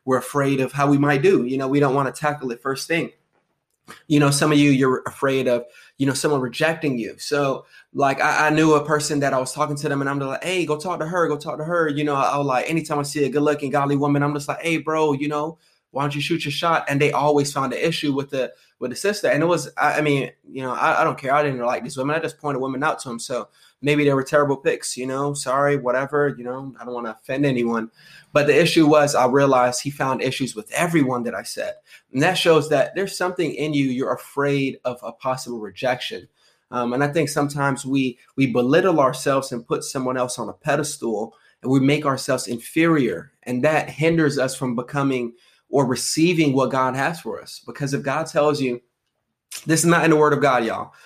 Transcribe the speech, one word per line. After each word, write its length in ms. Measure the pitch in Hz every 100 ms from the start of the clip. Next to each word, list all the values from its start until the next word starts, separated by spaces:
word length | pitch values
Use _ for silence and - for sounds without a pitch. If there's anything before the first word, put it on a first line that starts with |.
we're 140 | - 127
afraid 420 | - 143 139 139
of 140 | 127
how 160 | 139 143
we 80 | 143
might 240 | 143 143
do. 240 | 185 165 120
You 120 | 135
know, 120 | 135
we 100 | 143
don't 160 | 143 135
wanna 160 | 131
tackle 400 | - 151 143 131
it 100 | 117
first 240 | 135 135 -
thing. 260 | 165 123 - _ _ _ _ _ _ - - -
You 120 | 147
know, 120 | 143
some 200 | 143 156
of 60 | 147
you, 140 | 143
you're 320 | 131 135 127 -
afraid 420 | - 139 135 127
of 160 | 120 - - - -
you 80 | 139
know, 80 |
someone 280 | 131 160 143
rejecting 560 | 127 - 156 165 151 123
you. 180 | 98 -
So, 480 | - 143 143 127 - - _
like, 260 | 135 139 135
I, 280 | 151 139 151
I 20 |
knew 240 | 151 156
a 120 | 151 143
person 340 | 151 147 147
that 120 | 139
I 60 | 131
was 140 | 127
talking 240 | 147 151 143
to 120 | 147
them, 120 | 139
and 80 | 139
I'm 100 | 143
like, 240 | 135 135
"Hey, 220 | 170 185 151
go 120 | 151
talk 220 | 180 165
to 80 | 156
her, 200 | 180 160
go 100 | 147
talk 200 | 156 143
to 60 |
her." 240 | 156 175 156
You 160 | 143
know, 120 | 147 139
I, 160 | 120
I 60 | 143
was 100 | 143
like, 220 | 127 -
anytime 300 | 160 156 147
I 40 |
see 200 | 143 151
a 60 | 135
good-looking, 420 | 147 147 147 139
godly 240 | 143 139 143
woman, 280 | 143 143
I'm 100 | 147
just 140 | 147 143
like, 140 | 139
"Hey, 160 | 165 160
bro, 360 | 156 156 156
you 140 | 139 147
know, 300 | 151 156 165 _ _ _
why 120 | 135
don't 120 | 143 143
you 60 |
shoot 220 | 143 165
your 80 | 151
shot?" 340 | 139 170 165 -
And 100 | 139
they 120 | 147
always 420 | 135 147 147 143
found 180 | 143 131
an 60 | 123
issue 340 | 160 160 147
with 160 | 139 139
the, 240 | 135 120 - _ -
with 120 | 123
the 60 | 123
sister. 320 | 196 208 139
And 120 | 139
it 40 | 165
was, 240 | 170 143 -
I, 220 | 143 -
I 20 |
mean, 300 | 151 139 - - 71
you 120 | 131
know, 120 | 131
I, 280 | 120 151 -
I 20 | 160
don't 120 | -
care. 160 | 135
I 100 | 143
didn't 160 | 147 127
like 240 | 120 120
these 140 | 120 127
women. 180 | 135 160
I 40 |
just 200 | 160 -
pointed 220 | 147 131
women 220 | 135 131
out 160 | 156 -
to 100 | 135
'em. 100 | 117
So 280 | - 123 104 _ _ _
maybe 220 | 147 147
they 100 | 143
were 100 | 135
terrible 340 | 131 151 139 139
picks, 400 | 165 - - 120
you 80 | 131
know, 280 | 135 143
sorry, 440 | 143 135 135 143 143
whatever, 580 | 123 123 135 147 143 120
you 60 |
know, 300 | 120 131 139 120
I 60 | 120
don't 80 |
wanna 180 | 120 117
offend 340 | 107 - 135 143
anyone. 460 | 123 117 117 113 _ - - -
But 140 | 147 147
the 120 | 135
issue 280 | 165 170 151
was, 280 | 151 147 -
I 120 | 127
realized 540 | 139 139 131 123 120
he 100 | 139
found 300 | 143 135 135
issues 340 | 127 - 127 107
with 160 | -
everyone 500 | 135 170 165 127 123
that 120 | 120 98
I 80 |
said. 320 | 117 - - - _ - _
And 100 | 127
that 120 | 165
shows 340 | 180 175 156 147
that 260 | 143 - 175
there's 220 | 196 -
something 360 | 180 180 160
in 200 | - 151
you, 120 | 143 135
you're 280 | 123 120
afraid 680 | 123 - - 143 143 135 - 127
of 140 | 120
a 80 | 98
possible 480 | - 135 131 120 117
rejection. 680 | 104 95 127 127 - 101 - _ _ _ _
Um, 220 | 120 120
and 100 | 123
I 40 | 143
think 220 | 160 147
sometimes 560 | 156 143 143 139 127 131
we, 320 | 139 131 - _ -
we 120 | 135
belittle 520 | 120 123 160 185 160
ourselves 520 | 131 139 143 135 131
and 140 | 117 -
put 180 | 139
someone 340 | - 135 127 127
else 220 | 127 127
on 100 | 101
a 40 |
pedestal, 840 | - 151 147 147 - 113 104 113 - _ _
and 100 | 123
we 80 | 139
make 260 | 135 147 147
ourselves 420 | 131 - 131 -
inferior. 840 | 117 - 160 165 160 117 85 85 _
And 200 | - 123
that 260 | 147 151 -
hinders 480 | - 160 165 151 139
us 180 | 127 -
from 200 | 127 117
becoming 580 | 123 143 139 131 120 - _ _ _
or 160 | 135 127
receiving 680 | 123 - - 170 165 151
what 180 | 135 127
God 240 | 135 131 131
has 240 | 139 165
for 220 | 113 90
us. 200 | - - -
Because 280 | - 143
if 80 | 139
God 240 | 135 143 151
tells 360 | 160 147 143
you, 200 | 131 120 _ _ _ _ _ _ _ - 151
this 160 | 160
is 40 | 170
not 180 | 170
in 60 | 160
the 80 | 156
word 160 | 151
of 80 | 143
God, 240 | 143 127 113
y'all, 280 | 95 - -